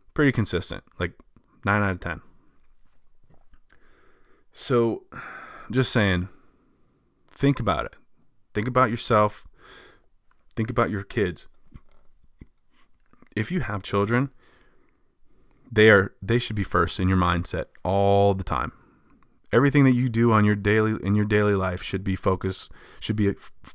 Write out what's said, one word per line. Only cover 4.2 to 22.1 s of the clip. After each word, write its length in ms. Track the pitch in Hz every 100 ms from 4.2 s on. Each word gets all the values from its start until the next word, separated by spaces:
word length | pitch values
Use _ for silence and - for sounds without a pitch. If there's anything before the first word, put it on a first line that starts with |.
| - _ _
So, 520 | - - 123 113 104 - - - - - - -
just 220 | 120 131
saying, 380 | 117 101 90 95 - _ _ _ _ _ _ _ _ _
think 300 | - 139 139
about 240 | 107 76
it. 120 | 58 - - _ _ _ _
Think 120 | 104 120
about 240 | 123 123
yourself. 560 | 117 - 110 107 - - - - - - _ _ _ _ _ _ -
Think 140 | 113
about 200 | 113 90
your 120 | 101
kids. 460 | 98 117 92 82 - - - - - - - - - - - _ _ _ - _ _ - -
If 160 | - 107
you 100 | 175
have 220 | - 104
children, 480 | - 101 104 120 139 - _ _ _ _ _ _ _ _ - - _ _ -
they 200 | 107 110
are, 240 | 101 98 -
they 180 | 95 120
should 180 | - 104
be 80 |
first 360 | 92 90 85 -
in 80 | 92
your 80 | 92
mindset 480 | 87 87 85 - - -
all 520 | 90 98 101 98 101
the 100 | 95
time. 280 | - 65 - - _ _ _ _ _ _ -
Everything 340 | 123 139 147
that 100 | 135
you 160 | 120 127
do 220 | 113 117
on 120 | 107
your 100 | 104
daily, 420 | 104 101 110 110 107
in 120 | 95
your 100 | 104
daily 300 | 104 104 104
life 280 | 101 92 90
should 220 | - 95
be 100 | 98